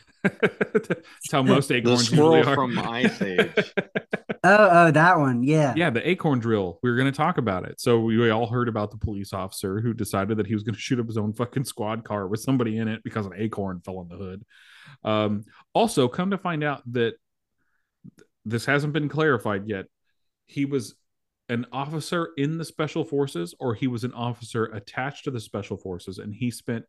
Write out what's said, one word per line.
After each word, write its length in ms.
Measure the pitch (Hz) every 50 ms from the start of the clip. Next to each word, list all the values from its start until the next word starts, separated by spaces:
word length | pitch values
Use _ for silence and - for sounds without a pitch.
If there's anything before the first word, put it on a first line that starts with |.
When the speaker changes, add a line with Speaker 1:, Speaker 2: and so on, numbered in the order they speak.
| _ _ _ _ -
Speaker 1:
That's 1080 | 190 - - - - - - 208 - - 214 - - - - - - - - - -
how 120 | - 143 131
most 260 | 131 127 135 139 -
Speaker 2:
The 80 | 135
Speaker 1:
acorns 300 | 120 113 120 123 123 120
Speaker 2:
squirrel 300 | 113 - 147 147 160 165
Speaker 1:
usually 160 | 160 156 147 139
are. 20 |
Speaker 2:
from 240 | 139 135 123 117 -
Ice 440 | - - 113 120 127 220 - - 196
Age. 500 | 196 180 180 202 165 - 220 - - - -
Speaker 1:
<laughs> 60 | - - - - - _ - - - - 220 - -
Speaker 3:
Oh, 220 | 175 202 208 214 190
oh, 200 | 170 170 170 165
that 260 | 143 151 165 180 185 165
one. 240 | 143 135 123 120 123
Yeah. 300 | 139 156 156 151 135 -
Speaker 1:
Yeah, 140 | 156 175 156
the 180 | 117 113 -
acorn 320 | 156 185 - - 160 139 120
drill. 400 | 107 117 110 104 95 87 85 - -
We 80 | 123
were 80 | 117 120
gonna 140 | 131 139 135
talk 260 | 151 151 170 - -
about 260 | 127 104 95 92 -
it. 140 | - - -
So 200 | - 127 120 117
we, 180 | 113 113 110 113
we 100 | 120 113
all 180 | 107 113 120
heard 220 | 110 120 123 120 117
about 220 | 110 110 104 104
the 80 | - 107
police 340 | - 117 104 98 98 - -
officer 480 | 95 92 95 - - - 95 95 107
who 140 | 113 120 110
decided 420 | 113 107 - - 101 98 101 113
that 100 | 107 101
he 60 | 98 110
was 100 | 104 104
gonna 140 | 117 104
shoot 240 | - - - 135 120
up 60 | 113
his 100 | 113 110
own 160 | 113 104 107 107
fucking 320 | - 120 - - 135 139
squad 400 | - - - 107 104 113 110 -
car 220 | - 107 104 98 92
with 120 | 104 110
somebody 360 | - 135 135 131 120 110 110
in 100 | 113 113
it 160 | 110 110 113 -
because 220 | 123 - 113 104
an 80 | 95 87
acorn 460 | 95 110 107 107 - 98 95 92 87
fell 220 | - 98 92 92 90
in 60 | 85
the 80 | 87 92 98
hood. 220 | 92 92 98 - - _ _ - - - - - - 143 - -
Um, 420 | 110 107 107 107 104 104 104 107 - _ _ _ _ -
also, 360 | 170 226 220 - 151 127 120
come 220 | - - 180 196 202
to 40 |
find 260 | 180 - 180 165 151 151
out 200 | 147 139 - - 120 120
that 220 | 123 117 113 - - _ _ _ _ _ _ _ _ _ _ _ _ _ _ _ _ - - - _
th-, 100 | _ _ _ _ -
this 220 | 107 113 113 -
hasn't 260 | - 139 143 143 151 143
been 160 | 160 151 139
clarified 580 | - 147 156 156 131 107 - 113 101 98 101
yet. 200 | 107 104 95 90 - _ _ _ _ _ _ _ _ _ _ _
He 220 | _ - 143 139
was 280 | 135 143 135 110 - - _ _ _ _ _ _ _ _ _ _ -
an 160 | 123 117 123 - -
officer 560 | 135 139 147 160 156 139 - 185 175 165 165 -
in 220 | 139 139 151 160 165
the 80 | 160
Special 360 | - - - 156 147 - 165 147
Forces, 520 | - 143 139 143 139 - 170 175 170 - -
or 160 | 139 127 120
he 120 | 107 139
was 180 | 127 123 110 113
an 80 | 123 -
officer 540 | 120 117 120 117 - 117 - - 117 110
attached 580 | - 110 107 - - - 135 127 143 139 - -
to 60 | 147
the 100 | 131 117
Special 380 | 107 - - 107 98 - 104 92
Forces, 400 | - 98 90 85 - - 92 101
and 160 | 101 104 101
he 160 | 110 123 120
spent 340 | 113 - - - 117 113 -